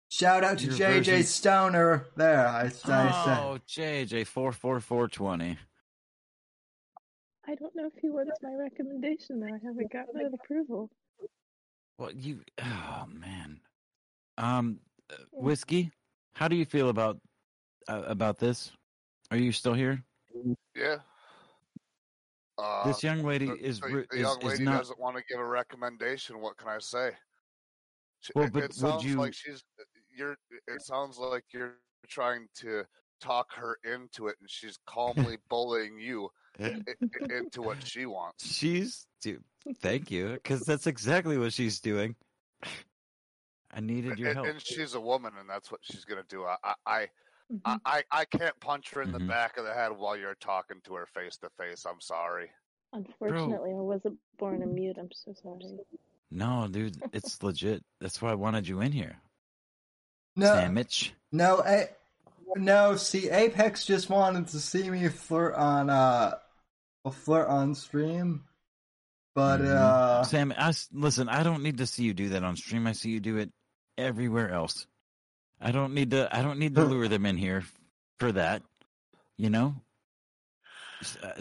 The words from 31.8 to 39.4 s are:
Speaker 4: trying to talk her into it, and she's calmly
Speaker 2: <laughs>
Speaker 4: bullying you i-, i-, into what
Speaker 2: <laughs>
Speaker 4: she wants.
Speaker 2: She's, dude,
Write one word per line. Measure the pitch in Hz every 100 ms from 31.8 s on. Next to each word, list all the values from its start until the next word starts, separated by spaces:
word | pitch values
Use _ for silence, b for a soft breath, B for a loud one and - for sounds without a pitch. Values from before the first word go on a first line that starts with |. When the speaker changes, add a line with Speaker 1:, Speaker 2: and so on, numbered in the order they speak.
| _ _ -
Speaker 4:
trying | - 123 120 113 -
to | 117 107 95 _ _ -
talk | 131 123 -
her | 120 117 113
into | 117 123 123 - 107
it, | 101
and | 101
she's | - 110 95 -
calmly | 113 120 131 120 110
Speaker 2:
<laughs> | -
Speaker 4:
bullying | 120 120 117 107 107
you | 117 113 98 _ _ -
i-, | 107 220 208
i-, | - 240 247 269 247
into | 339 123
what | 110 104
Speaker 2:
<laughs> |
Speaker 4:
she | - 120 127
wants. | 95 85 - -
Speaker 2:
She's, | - 156 175 233 - - -
dude, | 107 69